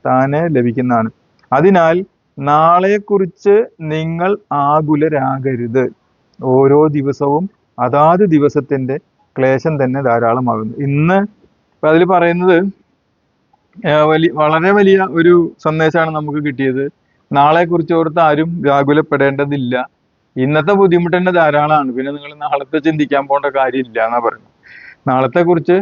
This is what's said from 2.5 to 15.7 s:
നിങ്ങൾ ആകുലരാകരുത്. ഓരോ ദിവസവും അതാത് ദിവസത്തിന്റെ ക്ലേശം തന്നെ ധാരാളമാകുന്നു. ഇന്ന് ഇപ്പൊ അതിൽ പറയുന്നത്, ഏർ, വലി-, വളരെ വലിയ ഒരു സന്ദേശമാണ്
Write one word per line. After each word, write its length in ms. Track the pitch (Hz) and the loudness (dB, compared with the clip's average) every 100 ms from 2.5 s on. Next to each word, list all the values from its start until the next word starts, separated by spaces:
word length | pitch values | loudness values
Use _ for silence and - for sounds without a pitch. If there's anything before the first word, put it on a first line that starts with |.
| 151 160 175 190 208 202 202 190 - 202 202 233 - | 2 4 2 2 -2 -2 -2 -2 -2 2 2 2 -6
നിങ്ങൾ 580 | 160 156 160 165 180 202 _ | -8 -6 -4 -4 -4 -4 _
ആകുലരാകരുത്. 1400 | 143 143 151 151 151 156 151 131 135 131 123 120 123 123 - _ _ _ - | -2 0 0 0 0 0 -2 -4 -4 -6 -6 -4 -2 -2 -6 _ _ _ -10
ഓരോ 440 | 131 131 135 143 156 | 0 2 4 4 2
ദിവസവും 640 | 147 135 135 143 147 190 - _ - | 0 -4 -4 -2 -2 -4 -10 _ -6
അതാത് 420 | 123 143 156 180 | -2 2 2 2
ദിവസത്തിന്റെ 800 | 208 156 143 147 135 139 127 139 - _ _ - | 2 2 0 0 -4 -4 -4 -8 -10 _ _ -2
ക്ലേശം 460 | 131 135 165 151 | 0 0 -2 -2
തന്നെ 180 | 131 131 | -2 -2
ധാരാളമാകുന്നു. 720 | 131 117 117 123 123 110 110 120 | 0 0 0 0 -2 -4 -6 -6
ഇന്ന് 360 | 139 143 160 | -4 0 2
ഇപ്പൊ 720 | 190 202 _ _ _ _ _ 151 | 0 -2 _ _ _ _ _ 0
അതിൽ 160 | 160 | 2
പറയുന്നത്, 540 | 180 185 170 175 180 170 196 - _ _ _ _ _ _ _ _ _ - 170 | 4 2 2 0 2 2 0 -6 _ _ _ _ _ _ _ _ _ -8 -2
ഏർ, 220 | 151 151 | 2 2
വലി-, 240 | 156 160 | 2 0
വളരെ 400 | 147 151 160 175 | 0 0 0 2
വലിയ 340 | 202 196 190 190 | 2 4 2 0
ഒരു 420 | 165 170 175 165 - | 0 4 4 2 -4
സന്ദേശമാണ് 480 | 156 | -4